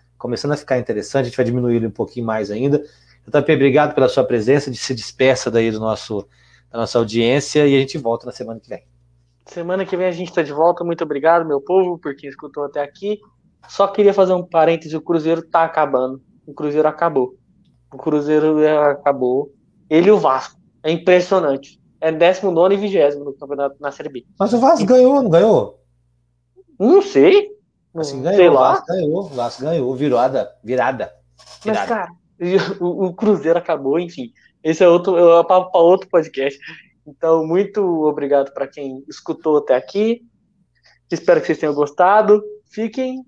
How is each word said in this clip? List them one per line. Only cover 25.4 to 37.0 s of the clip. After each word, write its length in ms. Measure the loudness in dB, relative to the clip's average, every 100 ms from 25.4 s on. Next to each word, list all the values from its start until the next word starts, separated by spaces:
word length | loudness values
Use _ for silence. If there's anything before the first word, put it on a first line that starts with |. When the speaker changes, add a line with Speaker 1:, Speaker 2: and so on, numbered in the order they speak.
| 4 4 0 -10 _ _ _ _ _ _ _ _ _ -2
Speaker 2:
Não 220 | 4 4
sei. 480 | 4 4 6 4 2 -8 _ _ _ -10
Speaker 1:
Assim, 220 | -8 -6
Speaker 2:
Não 60 |
Speaker 1:
ganhou, 140 | 0 4
Speaker 2:
sei 120 | 6
Speaker 1:
o 40 |
Speaker 2:
lá. 180 | 6 4
Speaker 1:
Vasco 140 | 0 -4
ganhou, 320 | -4 -4 -4
o 40 | -6
Vasco 320 | -6 -6 -6
ganhou, 320 | -6 -4 -4 -4
virada, 560 | -2 0 0 -2 -6 _
virada, 480 | -6 -2 -2 -4 -8 -14 _ _
Speaker 2:
Mas, 260 | -20 -12
Speaker 1:
virada. 240 | -6 -4 -4
Speaker 2:
cara, 220 | -6 -8 -14 _ -10
<laughs> 400 | -2 -2 -2 -6
o, 260 | -6 -4 -4
o 60 |
Cruzeiro 440 | -2 0 0 0 -2
acabou, 400 | -2 -4 -2 -2
enfim. 320 | -4 -10 -16 _ _ _
Esse 200 | -4 4
é 40 | 4
outro, 300 | 4 2 4
é 220 | 6 6
um 40 |
papo 280 | 4 2 2
pra 100 | 4
outro 260 | 4 4 2
podcast. 500 | -2 -2 -4 -6 -6 -18 -20 _ _